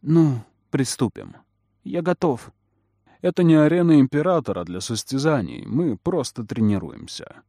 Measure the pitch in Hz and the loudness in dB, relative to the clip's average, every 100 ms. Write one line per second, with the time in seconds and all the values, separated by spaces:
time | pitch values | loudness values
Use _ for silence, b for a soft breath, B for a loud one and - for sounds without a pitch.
0 | - 165 156 127 - _ _ 151 131 - | 2 4 4 2 -8 _ _ -4 -4 -2
1 | 120 - 50 - _ _ _ _ - 170 | -4 -4 -18 -20 _ _ _ _ -8 -6
2 | 170 180 175 120 - _ _ _ _ _ | -2 -2 -2 -2 -8 _ _ _ _ _
3 | _ b 180 175 170 156 151 170 175 151 | _ b -4 2 4 6 6 4 4 6
4 | 131 147 156 175 120 95 90 90 - 110 | 6 2 0 0 -2 -6 -6 -8 -8 -8
5 | - 135 147 147 87 60 - 123 170 104 | -6 -2 0 0 -2 -10 -6 -2 -2 -4
6 | - 175 123 - 110 - 107 101 85 57 | -4 -4 -6 -8 -10 -2 0 0 -4 -14
7 | - - - - | -16 -16 -16 -20